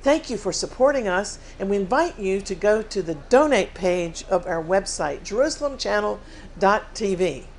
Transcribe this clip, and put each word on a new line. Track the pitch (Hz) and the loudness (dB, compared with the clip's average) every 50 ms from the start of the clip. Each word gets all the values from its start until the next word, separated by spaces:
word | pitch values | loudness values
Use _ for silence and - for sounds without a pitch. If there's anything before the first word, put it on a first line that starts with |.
Thank | - 277 294 320 - - | 4 4 2 2 2 -4
you | - | -6
for | - - 196 | -4 -2 -2
supporting | 165 - - 190 - - 254 277 285 269 226 196 | -2 -2 -4 -6 0 4 4 4 4 2 0 0
us, | 180 185 208 208 - - - - - - | 0 0 0 -2 -8 -12 -16 -18 -10 -6
and | 190 196 | -2 0
we | 202 | 0
invite | 202 196 175 233 285 330 349 - | 0 0 2 2 2 2 0 -2
you | - 208 190 190 202 | -4 -4 -2 -2 -2
to | 196 - 208 | -2 -6 -6
go | 170 - 208 214 220 | 0 2 2 2 2
to | 214 - - 202 | 0 -4 -4 -4
the | 180 160 165 | -4 -4 -6
donate | 143 - - - 262 302 302 277 208 175 - - | -8 0 4 6 6 6 6 4 2 2 0 -4
page | - 190 180 180 180 170 170 165 - - - | -2 0 0 2 2 0 -4 -6 -10 -4 -2
of | 190 180 180 | -2 -2 0
our | 185 175 165 | 0 -4 -4
website, | 160 160 185 196 190 - - - 170 147 143 - - | 0 2 0 0 0 -2 -6 -4 -4 -4 -4 -6 -8
Jerusalem | - 196 226 269 311 294 - 294 285 269 | -6 0 2 2 2 0 -2 -4 -4 -4
Channel | 254 - 202 208 208 208 208 208 - - - - - - - - | -4 -4 0 0 0 0 0 -4 -6 -10 -18 -18 -18 -18 -16 -4
dot | - 196 190 202 214 - - - | 2 4 4 4 4 0 -6 -8
T | - 233 202 190 | -4 -2 -2 0
V. | 170 185 175 139 127 - - - | 2 0 0 0 -4 -12 -16 -18